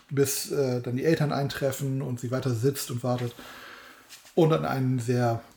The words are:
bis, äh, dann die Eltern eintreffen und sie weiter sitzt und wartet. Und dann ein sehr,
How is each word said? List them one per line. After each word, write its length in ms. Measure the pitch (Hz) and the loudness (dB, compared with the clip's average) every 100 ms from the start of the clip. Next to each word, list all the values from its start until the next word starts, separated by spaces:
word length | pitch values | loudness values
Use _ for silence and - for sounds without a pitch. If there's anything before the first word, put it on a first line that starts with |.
| - | -6
bis, 420 | 139 135 - - | 0 2 0 -2
äh, 300 | 151 131 123 | 0 0 0
dann 160 | 123 123 | -2 0
die 80 | |
Eltern 260 | 156 165 147 | 2 2 2
eintreffen 720 | 143 143 - 135 127 139 135 | 0 -2 -2 -2 -2 -2 -2
und 200 | 127 123 | -4 -6
sie 100 | 120 | -4
weiter 240 | 127 131 | -2 0
sitzt 360 | 113 131 139 - | 2 2 0 -4
und 140 | 120 | -4
wartet. 300 | 127 123 123 - - - - - - - - - - | -2 -2 -2 -8 -16 -18 -18 -20 -20 -20 -20 -20 -4
Und 140 | - 160 | 4 6
dann 160 | 156 | 4
ein 340 | 147 135 131 127 | 2 0 0 0
sehr, 440 | 117 123 120 117 - | 0 2 2 0 -6